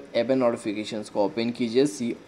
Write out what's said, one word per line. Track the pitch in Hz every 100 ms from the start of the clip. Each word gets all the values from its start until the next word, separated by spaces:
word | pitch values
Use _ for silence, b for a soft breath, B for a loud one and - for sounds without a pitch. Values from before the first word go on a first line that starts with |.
| -
ऐप | 117 117
एंड | 131
notifications | 120 117 110 104 107 110 104
को | 113
open | 98 107 117
कीजिए, | 120 120 117 143
see | - 120 -